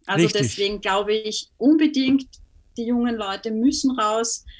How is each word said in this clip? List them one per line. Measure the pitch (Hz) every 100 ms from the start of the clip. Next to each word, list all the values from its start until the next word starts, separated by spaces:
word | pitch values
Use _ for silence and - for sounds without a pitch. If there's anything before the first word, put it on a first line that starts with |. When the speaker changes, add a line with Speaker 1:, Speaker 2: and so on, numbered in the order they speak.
| -
Speaker 1:
Also | 285 170
Speaker 2:
Richtig. | 208
Speaker 1:
deswegen | 123 - 202 208
glaube | 202 196 202
ich | 220 214 214 - _
unbedingt, | 247 320 302 262 262 269 - - - - _ -
die | 233
jungen | 240 240 226
Leute | 196 196 226
müssen | 220 247 302 269 254
raus, | 214 220 226 - - -